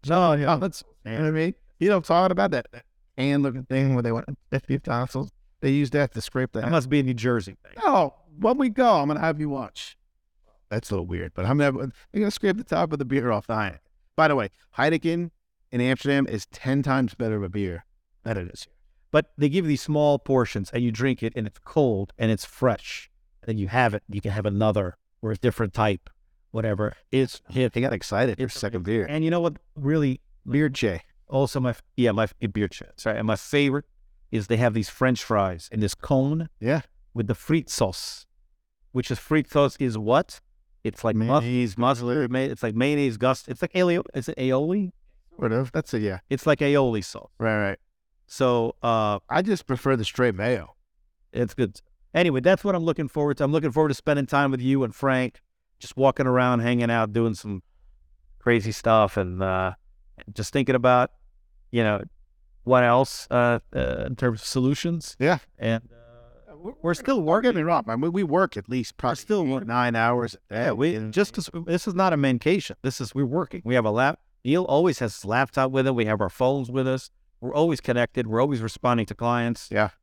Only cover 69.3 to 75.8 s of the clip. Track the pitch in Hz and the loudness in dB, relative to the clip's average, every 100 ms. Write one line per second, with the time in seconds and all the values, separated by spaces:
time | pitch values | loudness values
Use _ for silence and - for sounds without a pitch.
69.3 | 208 151 131 107 123 123 113 117 120 113 | 0 0 -2 -2 0 2 2 2 2 -2
70.3 | - _ 107 131 113 151 175 110 110 202 | -8 _ -2 -2 0 0 -2 -4 -2 -2
71.3 | - - 170 170 175 - 180 190 156 139 | -2 -10 -10 -4 -4 -2 0 2 2 2
72.3 | 123 151 190 - - 131 - 120 131 131 | 2 2 0 -2 -8 -8 -6 -6 -2 -2
73.3 | 156 147 - 117 127 110 107 135 160 _ | -2 -6 -8 0 0 2 2 0 -2 _
74.3 | _ 123 165 185 143 175 139 117 - 101 | _ 0 0 4 4 2 0 -4 -6 -2
75.3 | 120 135 - 135 135 | 0 0 0 0 2